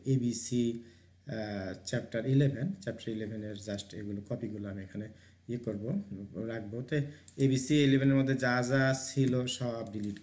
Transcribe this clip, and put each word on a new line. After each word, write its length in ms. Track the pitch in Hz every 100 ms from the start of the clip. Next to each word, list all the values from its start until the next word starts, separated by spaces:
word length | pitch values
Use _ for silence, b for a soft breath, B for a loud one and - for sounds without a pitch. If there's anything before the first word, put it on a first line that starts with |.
এবিসি, 600 | 131 127 120 117 - 123 117
আহ, 1000 | 117 - - - _ 143 110 107 101 95 -
চ্যাপ্টার 420 | - 117 - 113 127
ইলেভেন, 400 | 135 139 113 175 -
চ্যাপ্টার 260 | 120 - 113 110
ইলেভেনের 400 | 107 110 107 101
just 320 | 101 101 - -
এগুলো 200 | 104 101 -
কপিগুলো 400 | 117 117 107 101
আমি 140 | 98
এখানে 240 | 92 104 107 - b b -
ইয়ে 100 | 120
করব, 260 | 113 104 113 202 - 95 98 87 113
রাখবো। 300 | 113 104 117
তো 140 | 135 151 139 B B -
এবিসি 300 | 135 131 - 151
ইলেভেনের 320 | 139 135 139 135
মধ্যে 140 | 131
যা 280 | 135 127 123 123
যা 240 | 135 135 135 -
ছিল 380 | 139 131 127 127
সব 460 | - 123 117 113
ডিলিট 260 | 104 104 101